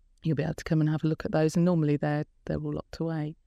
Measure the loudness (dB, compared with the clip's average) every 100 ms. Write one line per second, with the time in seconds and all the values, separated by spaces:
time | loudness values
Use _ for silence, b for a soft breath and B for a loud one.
0 | _ _ -2 0 -2 -4 0 2 2 2
1 | 0 -2 0 2 2 4 4 4 2 2
2 | 0 -2 -4 _ -6 -4 -4 -8 -10 -6
3 | -4 -4 -6 -8